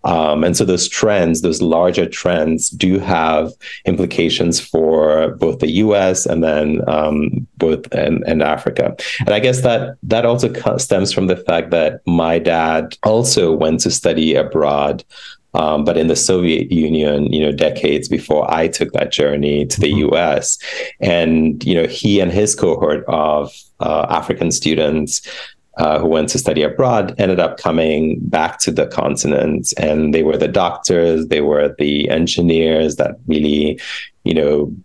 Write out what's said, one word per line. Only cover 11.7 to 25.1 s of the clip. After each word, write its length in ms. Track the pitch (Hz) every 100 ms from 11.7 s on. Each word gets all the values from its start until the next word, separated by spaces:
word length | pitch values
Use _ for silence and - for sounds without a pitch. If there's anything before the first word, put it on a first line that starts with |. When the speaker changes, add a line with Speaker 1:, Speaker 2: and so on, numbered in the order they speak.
Speaker 1:
that 280 | - 78 - -
my 320 | 85 82 85
dad 580 | 82 82 82 80 82 -
also 500 | - 110 120 - 87
went 280 | 78 78 80
to 100 | 87
study 460 | - - 80 80 69
abroad, 680 | 69 78 73 73 71 - - - - - _
um, 320 | - 78 76
but 140 | 76 82
in 80 | 80
the 100 | 80
Soviet 540 | - 92 90 80 -
Union, 600 | 87 78 80 76 73 73
you 80 | 78
know, 100 | 76
decades 580 | 71 78 - - 73 -
before 400 | 80 - 76 -
I 200 | 80 82
took 240 | - -
that 180 | - -
journey 560 | - 73 73 73 73 71
to 140 | -
the 100 | 76
Speaker 2:
Mm-hmm. 240 | 73 73
Speaker 1:
U 20 | 73
S. 420 | 85 71 - - - - - -
And, 640 | - 85 82 80 80 78
you 100 | -
know, 140 | 87 80
he 320 | - 104 101
and 100 | 90
his 240 | 90 104
cohort 500 | - 95 78 76 76 -
of, 440 | 80 78 76 73 - - _
uh, 260 | - 78 78
African 440 | 80 - - 85
students, 680 | 80 76 78 78 78 73